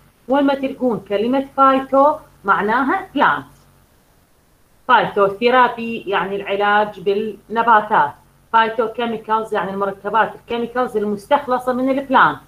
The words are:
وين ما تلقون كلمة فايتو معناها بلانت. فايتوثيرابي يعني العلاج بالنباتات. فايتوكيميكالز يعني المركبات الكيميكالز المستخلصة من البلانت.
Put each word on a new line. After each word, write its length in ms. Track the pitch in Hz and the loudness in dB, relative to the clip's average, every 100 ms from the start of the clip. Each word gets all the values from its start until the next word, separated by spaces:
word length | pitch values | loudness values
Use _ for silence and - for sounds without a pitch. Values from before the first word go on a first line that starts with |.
| _ _ - | _ _ -2
وين 160 | 277 | 0
ما 120 | 277 269 | 2 0
تلقون 440 | 262 - 247 202 - | -4 -4 -2 -2 -4
كلمة 360 | 202 240 269 269 - | -2 0 -2 -2 2
فايتو 580 | 269 262 269 269 285 311 - _ 196 | 4 2 2 4 4 2 -8 _ -2
معناها 600 | 170 202 240 262 381 381 | 0 0 0 0 -2 -4
بلانت. 320 | 285 190 143 135 _ _ _ _ _ _ _ _ _ _ _ _ _ - | 0 0 0 -6 _ _ _ _ _ _ _ _ _ _ _ _ _ 2
فايتوثيرابي 1120 | 220 170 208 196 196 240 254 240 233 226 233 | 2 2 2 0 2 2 4 4 0 -8 -8
يعني 380 | 180 190 185 202 | -4 -4 -2 -6
العلاج 640 | 196 202 202 208 214 190 | -4 -2 2 2 0 -4
بالنباتات. 1120 | 175 196 220 - - 226 226 214 214 190 143 - _ _ _ | -2 -2 -2 -8 -6 -2 4 2 4 0 0 -4 _ _ _
فايتوكيميكالز 1000 | 226 220 220 220 240 233 214 220 220 220 | 0 2 -2 -4 -4 -6 -6 -4 -4 -2
يعني 180 | 208 185 | -4 -4
المركبات 640 | 196 196 196 202 220 208 - | -4 -6 -6 -2 0 -2 -4
الكيميكالز 600 | - 233 233 247 240 214 | -8 -6 -4 -4 -2 -2
المستخلصة 760 | 208 208 - 285 247 254 254 | -4 -4 -2 -2 0 -4 -2
من 160 | 247 262 | -2 -2
البلانت. 500 | 269 269 254 160 143 | -2 0 2 2 0